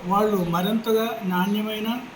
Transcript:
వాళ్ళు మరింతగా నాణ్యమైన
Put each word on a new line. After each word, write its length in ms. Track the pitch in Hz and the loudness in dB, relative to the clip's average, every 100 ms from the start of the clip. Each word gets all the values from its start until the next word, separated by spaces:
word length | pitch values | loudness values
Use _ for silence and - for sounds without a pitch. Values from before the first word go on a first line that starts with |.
వాళ్ళు 320 | 180 202 214 196 | 0 2 2 2
మరింతగా 840 | 170 170 196 226 226 220 226 233 | 0 0 0 0 2 2 0 -4
నాణ్యమైన 760 | 190 180 190 208 214 214 220 247 - | -2 0 2 0 -2 -2 -2 -4 -6